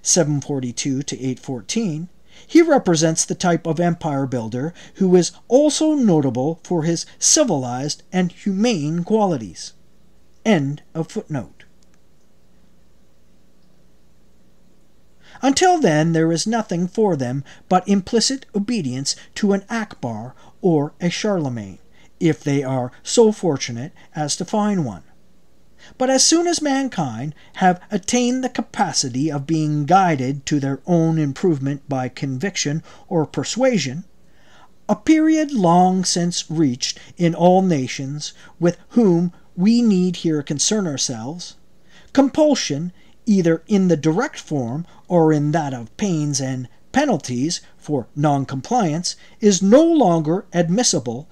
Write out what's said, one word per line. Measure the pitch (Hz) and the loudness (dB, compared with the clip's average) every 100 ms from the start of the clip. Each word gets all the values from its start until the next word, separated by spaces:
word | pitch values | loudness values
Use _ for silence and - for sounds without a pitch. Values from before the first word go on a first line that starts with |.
seven | - 185 147 143 | -2 2 2 0
forty-two | - 143 123 117 143 131 | -2 -6 -6 -6 -4 -4
to | 139 117 | -4 -6
eight | 131 127 | -6 -6
fourteen, | - 123 101 220 214 151 175 - - - - | -8 -10 -6 -4 -4 -4 -10 -16 -20 -20 2
he | 320 | 4
represents | 330 269 - 160 165 160 - | 6 4 4 2 2 0 -4
the | 180 | -2
type | 180 170 165 | 0 0 -2
of | 156 | 0
empire | 175 170 160 139 135 | 0 0 -4 -4 -4
builder | 123 113 123 151 - - - | -4 -6 -6 -8 -10 -20 -2
who | 190 180 | 4 4
is | 165 - - | 4 -4 0
also | 254 302 294 311 302 | 4 4 2 0 2
notable | 226 160 135 117 139 165 | 4 4 2 0 -4 -4
for | - 175 | -4 -2
his | 156 165 - - | 0 -2 -4 -4
civilized | - 320 269 147 123 123 147 - - | 0 2 2 0 -2 -6 -6 -8 -6
and | 185 175 | -2 -2
humane | - 208 190 240 196 147 170 | -2 -6 0 0 0 -2 -4
qualities. | 170 220 202 147 101 76 - - - - - - - - 226 | -2 0 0 -2 -6 -14 -18 -18 -20 -20 -20 -20 -20 -8 0
End | 185 139 147 - | 2 2 -6 -10
of | 160 156 | -10 -8
footnote. | 220 - 143 104 - - - - - - - - - - - - - - - - - - - - - - - - - - - - - - - - - - - - - - - | -8 -8 -8 -10 -16 -20 -20 -20 -20 -20 -20 -20 -20 -20 -20 -20 -20 -20 -20 -20 -20 -20 -20 -20 -20 -20 -20 -20 -20 -20 -20 -20 -20 -20 -20 -20 -20 -20 -20 -20 -20 -20 -2
Until | 269 277 370 349 | 0 4 4 6
then, | 226 151 160 | 4 4 2
there | 160 165 | 2 2
is | 165 214 | 0 -2
nothing | 226 220 175 180 | -4 -2 -4 -4
for | - 208 151 | 0 0 0
them | 123 139 - - - | -2 -4 -8 -16 0
but | - - | 0 2
implicit | 202 185 233 - 269 - 202 | -2 0 -2 0 -4 -6 -6
obedience | 202 233 135 127 139 - - - | -4 -4 -4 -6 -6 -8 -10 -4
to | 202 | 0
an | 196 196 | 0 -2
Akbar | 226 214 - 123 107 123 - - - | -8 -8 -8 -10 -8 -12 -16 -20 -4
or | 190 156 147 - | 0 2 0 -4
a | 175 | -6
Charlemagne, | - 214 190 139 120 98 - - - - - | -4 -2 -2 -2 -6 -10 -14 -20 -20 -20 -2
if | 165 147 | 0 0
they | 147 139 | 0 -2
are | 131 131 123 - | -2 -4 -4 -10
so | - - 220 | -4 4 4
fortunate | 214 175 135 - 117 143 - - - | 4 -2 -2 -4 -10 -12 -16 -16 -8
as | 151 - | -6 -6
to | 175 | -4
find | 214 208 196 131 | -2 0 0 -2
one. | 87 - - - - - - - - - - | -6 -16 -20 -20 -20 -20 -20 -20 -20 -20 -4
But | 262 | 0
as | 262 | 2
soon | - 330 349 | 4 2 2
as | 330 | 0
mankind | 294 269 262 - 139 110 147 - - - | 0 -2 -2 -4 -6 -6 -8 -10 -18 0
have | 185 180 - | 0 0 -4
attained | 202 - 247 240 254 | -8 -2 -2 0 -2
the | 254 | -4
capacity | - - - 185 - 135 123 151 | -6 -8 -4 -4 -2 -4 -2 -2
of | 143 139 | -4 -2
being | 160 151 147 143 | -2 0 -2 2
guided | 185 180 147 131 143 - | 4 4 0 -2 -6 -2
to | 151 | -2
their | 135 135 - | -2 -6 0
own | 170 165 160 | 2 2 0
improvement | 147 135 190 143 139 139 - | -2 -2 -2 0 -2 -6 -6
by | 131 127 | -6 -6
conviction | - 139 127 196 - 147 156 - - - | -6 -8 -6 -6 -4 -4 -4 -8 -20 -6
or | 175 147 | -2 -2
persuasion, | - 131 220 262 220 131 143 - - - - - - - - - | -4 -6 0 0 0 -2 -8 -14 -20 -20 -20 -20 -20 -20 -20 -6
a | 208 | -4
period | - 311 311 320 302 | 2 2 4 0 0
long | 269 175 175 185 185 | 0 2 4 4 2
since | 180 180 175 - - | -2 -2 -4 -6 -8
reached | 160 147 123 - - - - | 0 0 0 -8 -10 -16 -2
in | 175 160 | -2 4
all | 175 185 | 4 4
nations | 190 151 127 - 135 147 - - - - | 4 0 -2 -6 -8 -8 -10 -16 -20 -2
with | 170 170 - | -2 -2 -4
whom | 240 214 170 175 - - - | 2 4 4 0 -4 -18 0
we | 196 233 | 2 4
need | 233 185 180 175 | 4 2 2 0
here | 165 151 | -2 -2
concern | 143 143 - 214 180 | -4 -4 -2 0 -2
ourselves, | 135 - 117 117 175 - - - - - - - | -4 -6 -6 -10 -12 -14 -18 -20 -20 -20 -20 -4
compulsion, | - 269 - 302 269 - 143 175 - - - - | 2 2 4 2 2 -2 -6 -6 -10 -20 -14 0
either | 196 170 165 - | 2 4 0 0
in | 202 185 | 2 2
the | 160 | 2
direct | 156 165 254 - | 0 0 -2 -8
form | - 147 117 139 170 - - | -8 -4 -4 -6 -10 -16 -2
or | 175 156 | 2 4
in | 151 147 | 4 2
that | 160 143 | -2 -2
of | 127 113 - | -8 -12 -6
pains | 208 160 147 135 | -2 -2 -2 -4
and | 131 131 123 - - | -4 -6 -10 -16 -4
penalties | 254 294 165 - 120 151 - - - | -2 0 -2 -2 -4 -4 -6 -12 -20
for | - 143 107 147 | -6 -6 -4 -2
non-compliance, | 147 143 131 135 - 247 180 156 180 - - - | 0 0 -2 -8 -2 -2 0 -2 -6 -10 -18 0
is | 214 180 | 2 2
no | 190 254 | 6 6
longer | 330 330 196 170 151 180 - | 6 4 4 2 2 -2 -2
admissible | 170 170 196 240 165 117 117 156 | -2 0 2 0 -2 -4 -10 -12